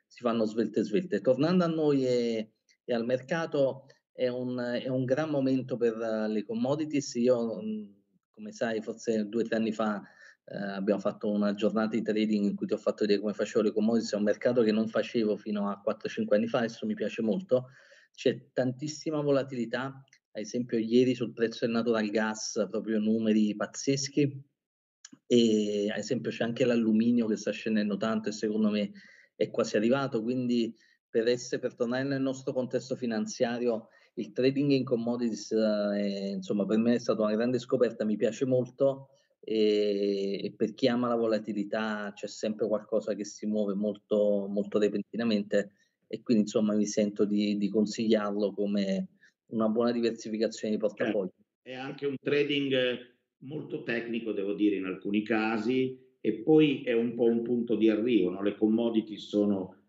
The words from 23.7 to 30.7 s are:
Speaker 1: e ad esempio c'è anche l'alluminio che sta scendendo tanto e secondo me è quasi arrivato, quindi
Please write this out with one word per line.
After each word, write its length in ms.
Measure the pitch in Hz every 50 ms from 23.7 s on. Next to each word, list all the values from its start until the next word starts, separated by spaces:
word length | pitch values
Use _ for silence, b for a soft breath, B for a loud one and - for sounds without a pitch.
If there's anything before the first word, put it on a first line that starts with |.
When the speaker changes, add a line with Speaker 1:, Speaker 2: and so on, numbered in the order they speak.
| - - - 139 139 139 135 - - 151 143 131 - - - _ _ _ _ _ _ _ _ _ _ _ - - - - _
Speaker 1:
e 640 | - 123 120 117 110 107 107 104 104 104 101 101 104
ad 80 | 107 110
esempio 320 | 104 - 123 113 - 117
c'è 140 | - - 117
anche 200 | 117 117 - 131
l'alluminio 640 | 120 120 117 110 110 107 110 113 120 120 120 110
che 100 | 110 107
sta 140 | 95 - 110
scendendo 460 | 104 - - 113 110 107 104 104 101
tanto 320 | 95 113 110 110 107 107 104
e 40 |
secondo 380 | 101 - 113 107 104 110 107 104
me 220 | 104 104 101 101 B B B B B B B B _
è 160 | - 110 -
quasi 260 | - 120 113 - -
arrivato, 460 | 107 110 117 131 139 135 127 120 110
quindi 520 | 107 120 127 131 123 120 120 120 113 117